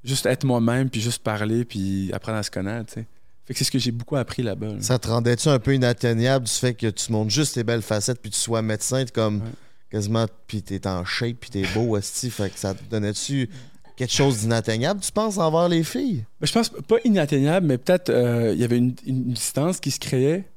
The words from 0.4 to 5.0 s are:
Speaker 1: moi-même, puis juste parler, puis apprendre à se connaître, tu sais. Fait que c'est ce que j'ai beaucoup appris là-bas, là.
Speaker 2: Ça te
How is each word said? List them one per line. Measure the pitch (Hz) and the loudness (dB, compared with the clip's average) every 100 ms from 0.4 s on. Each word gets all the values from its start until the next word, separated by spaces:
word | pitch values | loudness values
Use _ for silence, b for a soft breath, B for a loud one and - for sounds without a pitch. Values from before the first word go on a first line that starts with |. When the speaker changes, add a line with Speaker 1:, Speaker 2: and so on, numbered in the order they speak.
Speaker 1:
moi-même, | 139 120 113 120 135 | 2 2 2 2 0
puis | 117 | 0
juste | 113 113 | -2 -2
parler, | - 107 107 113 120 | -4 -2 0 0 -2
puis | 104 95 98 95 | -4 -2 -2 -2
apprendre | 95 - 110 | -4 -4 -4
à | |
se | 104 | -4
connaître, | - 98 117 107 | -6 -6 -6 -8
tu | - | -10
sais. | 110 - - - - | -12 -16 -20 -20 -10
Fait | |
que | 127 | -4
c'est | 139 | -2
ce | |
que | 135 | 0
j'ai | 120 | 0
beaucoup | 117 120 143 | -4 -4 -4
appris | 117 - | -2 -4
là-bas, | 120 95 107 | -4 -4 -6
là. | 104 | -6
Speaker 2:
Ça | 104 | 0
te | 127 | 0